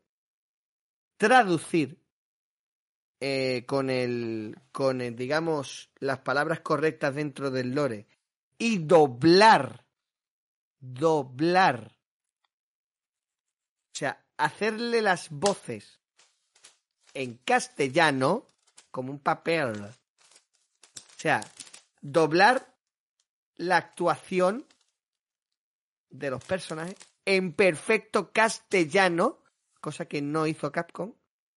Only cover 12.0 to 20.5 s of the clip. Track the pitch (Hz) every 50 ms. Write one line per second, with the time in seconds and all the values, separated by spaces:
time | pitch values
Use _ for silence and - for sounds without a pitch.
12 | _ _ _ _ _ _ _ _ _ _ _ _ _ _ _ _ _ _ _ _
13 | _ _ _ _ _ _ _ _ _ _ _ _ _ _ _ _ _ _ - -
14 | 151 135 - - _ _ _ - 143 147 - - 202 220 220 214 240 240 233 233
15 | 220 202 185 - - - 151 143 151 202 196 - - - 120 104 - - _ _
16 | _ _ _ _ _ _ _ _ _ _ _ _ - - _ _ _ _ _ _
17 | _ _ - 139 135 123 113 113 _ - 247 247 - - _ - 151 135 127 165
18 | 165 156 139 131 131 135 180 247 - _ _ _ _ _ _ _ - _ - -
19 | 127 131 139 143 - - 160 156 - 165 165 165 147 123 110 104 104 104 120 _
20 | _ _ _ _ _ _ _ _ _ _